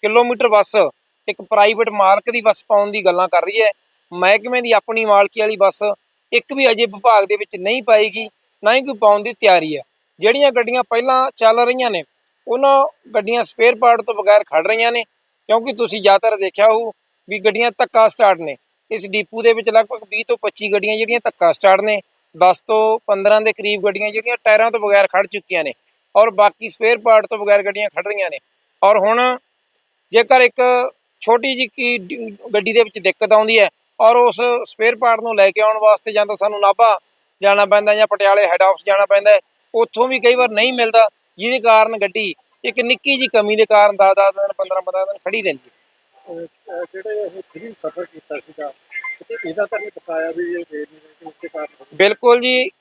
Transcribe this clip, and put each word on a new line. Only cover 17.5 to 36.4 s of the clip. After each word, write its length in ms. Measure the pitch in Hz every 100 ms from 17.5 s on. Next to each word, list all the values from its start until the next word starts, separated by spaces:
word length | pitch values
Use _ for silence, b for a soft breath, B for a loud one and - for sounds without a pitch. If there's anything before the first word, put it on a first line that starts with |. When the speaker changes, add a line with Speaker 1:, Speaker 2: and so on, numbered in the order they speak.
| 208 240
Speaker 1:
ਧੱਕਾ 360 | 202 - 233 220
ਸਟਾਰਟ 320 | - 214 175
ਨੇ। 160 | 160 139 _ _ _
ਇਸ 180 | 220 202
ਡਿਪੂ 320 | 208 196 226
ਦੇ 100 | 233
ਵਿੱਚ 160 | 226 214
ਲਗਭਗ 340 | 220 214 233 214
ਵੀਹ 140 | 214 233
ਤੋਂ 80 | 240
ਪੱਚੀ 300 | 208 - 208
ਗੱਡੀਆਂ 240 | 202 202 214
ਜਿਹੜੀਆਂ 240 | 220 233
ਧੱਕਾ 260 | 226 - 175
ਸਟਾਰਟ 280 | 160 196 190
ਨੇ, 200 | 208 208 - _ _
ਦਸ 260 | 160 180 185
ਤੋਂ 380 | - 220 220 226 -
ਪੰਦਰਾਂ 340 | 202 196 214
ਦੇ 120 | 214
ਕਰੀਬ 320 | - 208 208
ਗੱਡੀਆਂ 260 | 196 196 214
ਜਿਹੜੀਆਂ 240 | 214 226 240
ਟਾਇਰਾਂ 260 | 226 214 226
ਤੋਂ 100 | 233
ਬਗੈਰ 260 | 208 202 196
ਖੜ 200 | 180 196
ਚੁੱਕੀਆਂ 380 | 208 _ 180
ਨੇ 80 | 151 120 _ _ _
ਔਰ 160 | 202 226
ਬਾਕੀ 360 | 190 202 - 220
ਸਪੇਅਰ 300 | - 220 240
ਪਾਰਟ 280 | 226 220 -
ਤੋਂ 120 | 220
ਬਗੈਰ 240 | 208 202
ਗੱਡੀਆਂ 260 | 202 202 208
ਖੜ 180 | - 185
ਰਹੀਆਂ 240 | 208 180
ਨੇ। 80 | 143 _ _ _ _
ਔਰ 160 | 196 214
ਹੁਣ 220 | 202 233 254 254 _ _ _ _ _ _ _
ਜੇਕਰ 280 | 214 233 262
ਇੱਕ 200 | 247 - 247 247 254 _ _ _
ਛੋਟੀ 320 | - 233 254
ਜਿਹੀ 120 | 247 254
ਕੀ 320 | - 240 240
ਡ-, 380 | 180 247 226 202 -
ਗੱਡੀ 180 | 208 202
ਦੇ 100 | 226
ਵਿੱਚ 160 | 220 208
ਦਿੱਕਤ 340 | 185 - 214
ਆਉਂਦੀ 260 | 214 220 226
ਹੈ 100 | 190 _ _ _
ਔਰ 160 | 220 247
ਉਸ 240 | 240 - 247 240
ਸਪੇਅਰ 320 | 214 - 220 240
ਪਾਰਟ 240 | 240 226
ਨੂੰ 140 | 226 220
ਲੈ 140 | 196
ਕੇ 100 | 190
ਆਉਣ 180 | 214 220
ਵਾਸਤੇ 340 | 214 208 -
ਜਾਂ 140 | 208 208
ਤਾਂ 80 |
ਸਾਨੂੰ 240 | 208